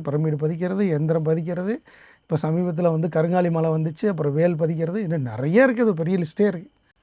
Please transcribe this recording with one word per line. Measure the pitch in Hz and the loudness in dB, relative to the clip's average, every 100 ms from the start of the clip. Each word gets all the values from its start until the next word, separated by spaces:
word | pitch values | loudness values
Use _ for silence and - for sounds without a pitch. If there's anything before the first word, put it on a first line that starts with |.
| 160 | -2
பிரமிடு | 151 156 147 | -2 0 0
பதிக்கிறது, | 156 170 180 190 202 | -2 -2 -4 -2 0
எந்திரம் | 151 156 165 156 | 0 0 0 0
பதிக்கிறது, | 160 165 175 185 254 - - - _ | -2 -2 -4 -4 -6 -8 -20 -20 _
இப்ப | - 151 | -4 -2
சமீபத்துல | 156 165 180 160 175 | 0 0 0 0 0
வந்து | 160 165 | 2 0
கருங்காலி | 156 165 180 175 | 0 2 2 2
மலை | 165 160 | 2 0
வந்துச்சு, | 160 160 151 214 | 0 -2 -2 -2
அப்புறம் | 165 147 | 0 0
வேல் | 143 175 165 | 2 2 2
பதிக்கிறது, | 160 165 165 202 | -2 -2 -4 -4
இன்னும் | 185 165 | -2 -2
நிறைய | 123 110 143 196 | -4 -4 2 4
இருக்கு, | 262 226 | 4 4
அது | 226 | 0
பெரிய | 160 165 185 | 0 0 0
லிஸ்டே | 160 - 208 | 0 0 0
இருக்கு. | 180 180 _ _ _ | 0 -8 _ _ _